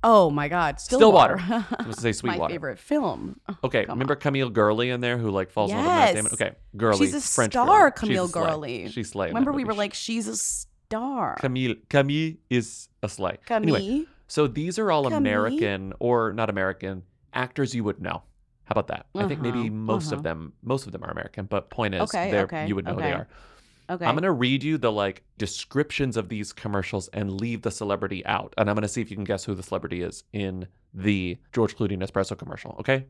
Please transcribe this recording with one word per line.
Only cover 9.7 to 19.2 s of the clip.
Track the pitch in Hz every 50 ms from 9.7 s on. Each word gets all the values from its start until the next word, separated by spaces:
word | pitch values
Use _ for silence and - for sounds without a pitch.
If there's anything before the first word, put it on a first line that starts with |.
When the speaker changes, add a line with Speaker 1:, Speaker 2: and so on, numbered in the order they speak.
Speaker 2:
She | 214 202
Speaker 1:
like, | 208 202 -
"She's | - - - 226 233 208 220
a | 226
star." | 208 - - - - - - _ _ _ _ 214 220 240 269 277 247 185 131 - -
Speaker 2:
Camille, | - 131 127 127 131 120 110 - _ _
Camille | - 143 139 139 143 156 160 160 160 - _ _
is | 127 120 113 - - - - _ _ _
a | - 101
slay. | - - 95 90 90 - _ -
Anyway, | 240 220 214 165 147 -
Speaker 1:
Camille. | 196 196 247 294 320 - _ _ _ _
Speaker 2:
so | - 156 151
these | 135 113 151 156 175 175 220
are | 220 196
all | 165 151 139
Speaker 1:
Camille. | 127 -
Speaker 2:
American, | - - 127 104 104 104 113 262 311 196 104 98 95 95 95 95 -
or | - 120 123 117 113 110 95
not | 113 113 107
American, | 101 101 95 95 95 - - 98 98 92 87 _ _ _ _ _
actors | - - 127 127 - 151 139 117 131
you | 120 107
would | 104 98 -
know. | 92 90 85 85 - _ _ _ _ _ _ _ _
How | -
about | - 220 - -
that? | - - - _ _
I | 196